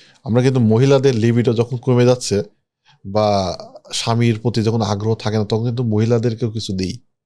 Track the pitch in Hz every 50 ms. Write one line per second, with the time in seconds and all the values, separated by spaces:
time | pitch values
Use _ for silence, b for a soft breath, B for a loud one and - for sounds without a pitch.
0 | B B B B B 87 110 127 123 135 127 131 117 107 110 113 135 139 139 135
1 | 127 139 123 110 110 120 117 120 110 123 113 113 113 - 131 117 - 131 123 123
2 | 123 123 127 123 - - 101 101 101 - _ _ _ _ _ _ b b b b
3 | - 98 98 107 107 104 101 98 95 90 - - - - - - - - - -
4 | - 120 113 117 117 117 110 107 - 120 - 117 104 113 113 113 107 101 107 98
5 | 107 110 113 - - 107 104 110 104 - 117 110 117 123 117 120 123 113 107 107
6 | 113 117 120 117 110 120 113 110 123 113 110 110 - - 98 92 95 90 - -
7 | - _ _ _ _